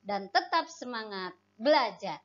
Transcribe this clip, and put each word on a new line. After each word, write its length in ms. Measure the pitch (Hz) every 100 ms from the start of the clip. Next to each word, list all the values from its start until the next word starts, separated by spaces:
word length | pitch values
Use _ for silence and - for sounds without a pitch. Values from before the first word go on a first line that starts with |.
dan 240 | 190 202 190
tetap 320 | - 349 339 320
semangat 720 | - 247 240 220 196 185 - _
belajar. 640 | _ 233 302 233 180 190 147